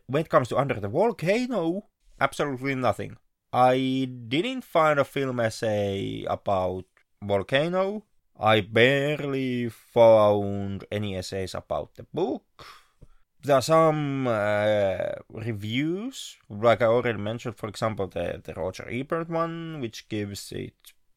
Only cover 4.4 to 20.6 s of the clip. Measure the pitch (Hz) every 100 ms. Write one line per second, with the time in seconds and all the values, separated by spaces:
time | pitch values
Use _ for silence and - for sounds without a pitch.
4.4 | 226 262 - 170 156 147 135 147 135 123
5.4 | 113 - 117 104 101 98 107 110 98 95
6.4 | - 98 92 92 90 _ _ _ 101 101
7.4 | 92 135 160 185 196 214 - _ _ -
8.4 | 107 110 101 110 123 139 143 151 143 135
9.4 | 131 123 120 - _ 120 113 110 104 104
10.4 | 101 101 98 98 - 104 104 92 90 98
11.4 | 92 90 - 78 - - - 143 208 277
12.4 | - - - - _ _ - _ _ _
13.4 | 131 135 127 160 160 151 147 139 127 110
14.4 | 104 104 107 107 98 92 50 - - -
15.4 | 113 107 107 120 156 180 240 - - -
16.4 | _ 104 117 110 117 120 120 107 104 120
17.4 | 123 104 110 - 113 104 95 - 87 87
18.4 | - - 90 92 - 123 139 165 170 165
19.4 | 165 165 165 160 120 - - 107 101 98
20.4 | - 95